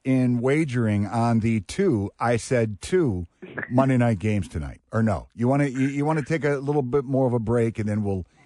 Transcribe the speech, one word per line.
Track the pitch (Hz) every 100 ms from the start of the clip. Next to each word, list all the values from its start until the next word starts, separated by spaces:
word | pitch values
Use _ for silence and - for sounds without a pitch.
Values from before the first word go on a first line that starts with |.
in | 131 131 123 120
wagering | 127 151 160 123 110 104 101
on | 117 117 113
the | 113 113
two, | - - 196 113 98 -
I | 120 120
said | - 123 113 101
two, | - 185 147 92 85 _ - - -
Monday | 123 135 127
night | 120 104
games | 107 104 -
tonight? | 85 71 - -
Or | 110
no? | 110 82 - -
You | 120
wanna, | 143 143
you, | 127 135
you | 139 147
wanna | 160
take | 131 165
a | 143 139
little | 139 147
bit | 123 143 131
more | 131 131
of |
a | 120
break, | 110 120 113 110
and | 107
then | 104
we'll, | 101 95 85 _